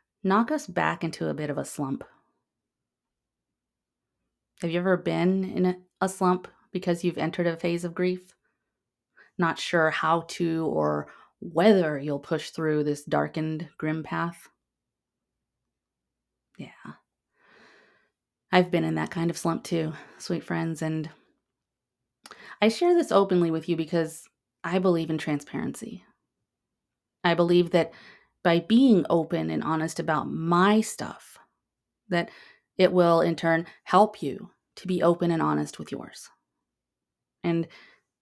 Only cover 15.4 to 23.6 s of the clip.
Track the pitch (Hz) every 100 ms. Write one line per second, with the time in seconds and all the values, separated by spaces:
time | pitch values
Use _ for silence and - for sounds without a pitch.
15.4 | _ _ _ _ _ _ _ _ _ _
16.4 | _ _ 80 - - - _ _ _ _
17.4 | _ _ - _ _ _ _ _ _ _
18.4 | _ 185 175 170 160 160 160 170 165 165
19.4 | 170 165 - 170 156 147 - - - 170
20.4 | - 165 165 156 160 160 156 - _ _
21.4 | _ _ _ _ _ _ _ _ - -
22.4 | - - 214 226 349 349 - 196 190 180
23.4 | 170 160